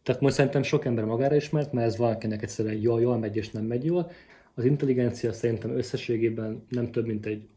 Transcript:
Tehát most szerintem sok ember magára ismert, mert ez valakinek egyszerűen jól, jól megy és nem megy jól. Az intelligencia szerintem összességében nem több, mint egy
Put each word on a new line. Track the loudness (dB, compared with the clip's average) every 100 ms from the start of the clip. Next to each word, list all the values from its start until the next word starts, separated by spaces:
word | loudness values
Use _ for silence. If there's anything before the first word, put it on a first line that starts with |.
Tehát | -2 2
most | 2 4
szerintem | 2 2
sok | 2 0 2
ember | 0 0
magára | 2 2 2
ismert, | 2 -2 0
mert | 0 0
ez | 2
valakinek | 2 0 -2 -4
egyszerűen | -6 -4 -2 0
jól, | 2 4
jól | 2 2
megy | 0 -4
és | -4
nem | -4 -2
megy | -2 0
jól. | 0 -2 -8 -20 -20 _ 0
Az | 2
intelligencia | 2 2 2 2 0 -4
szerintem | 0 0 0 -2 -4
összességében | -4 -4 -2 0 0 -2 -6 -8 -6
nem | -4 -2
több, | -2 -2
mint | -4 -6
egy | -8 -10